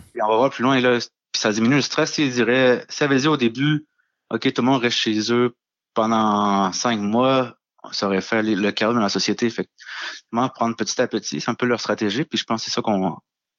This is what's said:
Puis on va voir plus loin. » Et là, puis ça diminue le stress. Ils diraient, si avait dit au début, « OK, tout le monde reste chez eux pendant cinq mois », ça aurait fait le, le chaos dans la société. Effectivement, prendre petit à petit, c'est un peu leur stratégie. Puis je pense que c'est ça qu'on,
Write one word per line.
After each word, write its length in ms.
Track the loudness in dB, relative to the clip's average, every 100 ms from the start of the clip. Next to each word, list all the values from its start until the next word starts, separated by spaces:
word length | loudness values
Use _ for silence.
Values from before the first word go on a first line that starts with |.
| -8
Puis 100 | -4
on 60 | 0
va 80 | 2
voir 140 | 2
plus 120 | 0
loin. » 140 | 0 2
Et 40 |
là, 180 | 2 2
puis 420 | -2 _ _ -4
ça 100 | 0
diminue 260 | 2 2 2
le 60 |
stress. 340 | 0 -2 -2 0
Ils 120 | -2
diraient, 540 | 0 2 4 4 2 0
si 140 | -4
avait 160 | 0 2
dit 100 | 2
au 80 | 2
début, « 500 | 0 0 0 0 -2 _ _ _ -8
OK, 220 | -4 -2
tout 100 | 0
le 40 | 2
monde 160 | 2
reste 160 | 0 -2
chez 340 | -2 0 0
eux 240 | 2 0 -2 _ _ _
pendant 760 | -2 0 2 2 2 2 2 0
cinq 280 | 0 -2 -2
mois », 560 | 0 2 2 2 0 -6 _ _ -14
ça 140 | -4 -2
aurait 140 | -2
fait 220 | 0 -2
le, 100 | 0
le 160 | 0 0
chaos 220 | 0 0
dans 80 | 2
la 80 | 0
société. 380 | 0 -2 0 -2
Effectivement, 1000 | -4 -8 _ -18 -12 -12 -14 -8 -2 -2
prendre 280 | 0 -2 -2
petit 240 | -4 -2
à 80 | -2
petit, 320 | -2 -6 -6
c'est 100 | -4
un 40 |
peu 120 | -2 -2
leur 140 | -2
stratégie. 440 | -2 -2 -2 -2
Puis 140 | -4 -4
je 60 |
pense 180 | -4 -4
que 80 | -4
c'est 40 |
ça 80 | -4
qu'on, 340 | 0 0 0 -4 -12 _ _